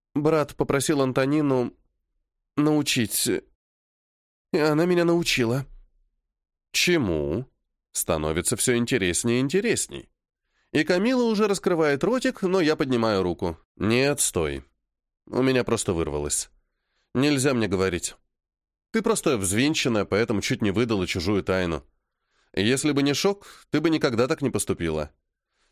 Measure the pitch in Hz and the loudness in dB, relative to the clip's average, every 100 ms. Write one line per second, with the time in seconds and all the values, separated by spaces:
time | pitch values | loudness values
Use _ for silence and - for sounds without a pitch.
0 | _ 143 147 160 147 - 139 135 131 147 | _ -2 0 2 0 -2 -2 0 0 2
1 | 131 127 135 151 147 131 120 - _ _ | 2 0 0 0 2 0 -2 -6 _ _
2 | _ _ _ _ _ - 147 151 139 131 | _ _ _ _ _ 0 2 2 2 0
3 | 107 - - 92 - _ _ _ _ _ | 0 0 -2 -2 -6 _ _ _ _ _
4 | _ _ _ _ _ 165 151 151 175 175 | _ _ _ _ _ 0 2 2 2 2
5 | 170 170 170 - 113 131 135 - - _ | 2 2 0 0 0 -2 -6 -14 -20 _
6 | _ _ _ _ _ _ _ - - 175 | _ _ _ _ _ _ _ -2 2 2
7 | 107 80 71 90 131 _ _ _ _ - | 2 0 -2 -4 -6 _ _ _ _ -6
8 | - 82 76 80 - 110 - 120 120 131 | -2 0 0 -2 -2 -2 0 0 2 0
9 | 92 87 120 120 135 185 226 151 - 69 | 0 0 0 0 0 0 0 -2 -4 -10
10 | - _ _ _ _ _ _ 147 151 180 | -16 _ _ _ _ _ _ -2 0 0
11 | 220 254 233 208 208 190 190 170 156 143 | 2 0 0 2 0 0 0 2 2 2
12 | 175 254 262 247 185 185 151 156 143 120 | 0 0 -2 -2 0 2 2 0 0 0
13 | 113 98 90 82 90 82 _ - 98 120 | 2 2 0 -2 -4 -6 _ -4 0 2
14 | 139 143 - - 78 69 - _ _ _ | 2 0 -2 -2 -2 -4 -12 _ _ _
15 | _ _ - - 131 127 117 113 - 85 | _ _ -8 0 2 2 0 -2 -2 -2
16 | 76 73 73 - - _ _ _ _ _ | -2 -4 -4 -4 -6 _ _ _ _ _
17 | _ - 143 143 139 123 107 92 95 87 | _ 0 0 2 0 0 0 0 0 -2
18 | - - _ _ _ _ _ _ _ 226 | -6 -12 _ _ _ _ _ _ _ -2
19 | 226 214 170 123 95 104 143 156 139 110 | 0 0 0 0 0 0 0 0 0 0
20 | 95 98 117 104 - 123 104 92 120 104 | 0 0 0 -2 -2 -2 0 0 0 0
21 | 90 95 85 104 87 92 87 78 - _ | -2 -4 -2 -2 0 -2 -2 -4 -8 _
22 | _ _ _ _ _ - 104 135 151 143 | _ _ _ _ _ -2 0 0 0 0
23 | 139 139 196 196 - - - 151 160 156 | 0 2 0 -2 -8 -20 -4 0 0 0
24 | 147 113 131 160 135 104 - 92 82 78 | 0 2 0 0 -2 -2 -4 -4 -2 -4
25 | 76 _ _ _ _ _ _ | -6 _ _ _ _ _ _